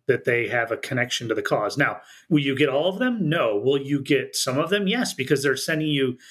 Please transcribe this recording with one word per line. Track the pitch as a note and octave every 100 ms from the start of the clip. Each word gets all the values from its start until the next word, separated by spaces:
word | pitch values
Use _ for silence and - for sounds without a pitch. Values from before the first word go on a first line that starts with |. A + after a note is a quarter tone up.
| -
that | B2 -
they | A#2+ G#2+
have | A#2+ A#2
a | G#2+
connection | - B2+ B2 - A#2
to |
the | G#2+
cause. | - B2+ G#2 A2+
Now, | B2 G#2 - - -
will | D3+
you | C#3 C3
get | D3
all | C3+ F3
of | F#3+
them? | B3+ A#3 D#3
No. | E3 A#2+ G#2
Will | B2 C#3
you | C3+ C#3+
get | C3+ C#3 C3 -
some | - C3
of | E3
them? | G3+ F#3+
Yes, | A#3+ -
because | - B2+ C#3
they're | C#3 C3
sending | - D#3 D#3
you | C#3+ C3 B2 -